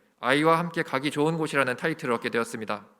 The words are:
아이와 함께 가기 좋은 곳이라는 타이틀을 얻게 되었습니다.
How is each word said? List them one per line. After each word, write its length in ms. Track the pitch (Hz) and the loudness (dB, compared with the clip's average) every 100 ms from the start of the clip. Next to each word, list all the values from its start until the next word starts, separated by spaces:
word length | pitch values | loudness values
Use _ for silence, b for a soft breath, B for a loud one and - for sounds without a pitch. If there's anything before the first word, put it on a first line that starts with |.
| b b | b b
아이와 400 | 117 139 156 165 | 2 4 6 4
함께 240 | 175 170 | 2 -4
가기 260 | 156 135 143 | -2 -2 -2
좋은 260 | 147 151 165 | 0 0 0
곳이라는 380 | 156 147 123 123 | -2 0 0 0
타이틀을 380 | 165 156 131 | -4 -4 -2
얻게 160 | 117 120 | -2 0
되었습니다. 560 | 117 113 120 107 104 101 _ | -2 -2 -6 -6 -8 -8 _